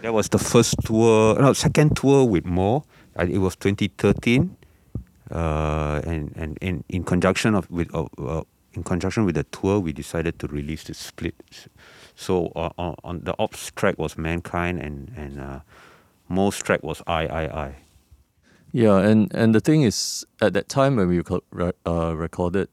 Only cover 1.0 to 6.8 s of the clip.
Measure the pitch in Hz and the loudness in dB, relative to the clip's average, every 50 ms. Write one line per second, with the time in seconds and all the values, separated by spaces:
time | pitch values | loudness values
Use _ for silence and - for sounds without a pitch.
1 | 113 117 110 110 110 110 107 - 139 135 110 - - 156 - 156 151 151 - - | 6 6 6 6 6 6 6 6 6 4 4 4 2 0 4 4 4 4 2 2
2 | - 135 139 139 131 120 98 80 76 90 87 90 95 101 120 151 - _ _ _ | 4 4 6 6 6 4 2 0 0 0 0 0 2 2 0 -2 -4 _ _ _
3 | _ _ - - 87 90 71 98 95 90 - - - 101 98 - 107 95 - - | _ _ -4 -2 -2 0 0 0 0 -2 -2 -2 -2 0 0 0 -2 -4 -2 0
4 | - 101 101 - - 120 120 135 170 190 - - - _ _ _ _ _ - - | 2 2 2 2 2 2 2 2 2 0 -4 -12 -20 _ _ _ _ _ -12 -12
5 | - _ _ _ - - 78 82 82 80 76 78 78 78 76 78 76 73 76 73 | -12 _ _ _ -16 -10 -6 -4 -2 -2 -2 -2 -2 -2 -2 -2 -2 -2 -4 -4
6 | - 80 80 78 73 - - - 82 76 73 - - 95 90 - | -4 -4 -6 -6 -6 -8 -10 -10 -10 -10 -8 -8 -6 -6 -6 -6